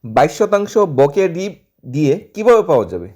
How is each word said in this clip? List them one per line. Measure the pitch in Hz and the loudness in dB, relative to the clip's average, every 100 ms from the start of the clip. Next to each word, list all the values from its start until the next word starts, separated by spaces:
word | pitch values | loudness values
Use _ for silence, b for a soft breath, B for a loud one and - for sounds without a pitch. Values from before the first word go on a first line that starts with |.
| 117 | -2
বাইশ | 113 147 | 0 0
শতাংশ | - 202 202 202 220 | 0 -2 -2 -2 -2
বকেয়া | 196 131 143 170 190 | 0 2 2 2 -2
ডি-, | 170 196 - _ _ - | -2 -10 -12 _ _ -10
ডিএ | 135 151 120 - | -2 0 0 -6
কিভাবে | - 220 226 | -2 4 4
পাওয়া | 180 139 92 | 4 0 0
যাবে? | 90 90 | -6 -12